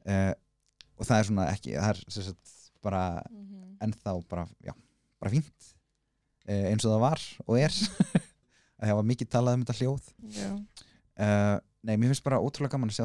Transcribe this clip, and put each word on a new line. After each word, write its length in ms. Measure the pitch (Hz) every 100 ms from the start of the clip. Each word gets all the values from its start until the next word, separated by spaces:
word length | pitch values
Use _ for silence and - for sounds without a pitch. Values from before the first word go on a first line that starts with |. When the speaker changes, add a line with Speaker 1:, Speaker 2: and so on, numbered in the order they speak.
| -
Speaker 1:
Eh, 280 | 98 95 - _ _ _ - -
og 120 | - -
það 120 | 110
er 100 | 101
svona 200 | 101 82
ekki, 240 | 101 62
það 160 | 64 104
er, 120 | 92 -
sem 220 | 101 95
sagt, 260 | 90 - - - _
bara 240 | 104 95 92 87 -
Speaker 2:
Mhm. 400 | 208 202 190 185 196
Speaker 1:
ennþá 340 | 110 107 104 90 85
bara, 180 | 87 85 -
já, 100 | - - _ _ _ _
bara 80 | 98
fínt. 380 | 131 - _ - _ _ _ _ _ _ _ -
Eh, 220 | 101 98
eins 140 | 107
og 100 | 113
það 60 | 107
var 200 | 127 160 - - -
og 120 | 120
er. 160 | 151
<laughs> 1040 | - 196 - - - - _ _ _ _ _
Það 160 | 107 104
var 80 |
mikið 240 | 107 123 117
talað 260 | 120 123
um 100 | 123
þetta 100 | 120 120
hljóð. 300 | 131 139 - - 220
Speaker 2:
Já. 140 | 208 196 202 208 - - _ _ -
Speaker 1:
Eh, 380 | 104 101 104 101 - _
nei, 140 | 113 107
mér 120 | 123
finnst 160 | 135
bara 140 | 139 131
ótrúlega 320 | 120 - 139
gaman 160 | 139 113
að 80 |
sjá 80 | 104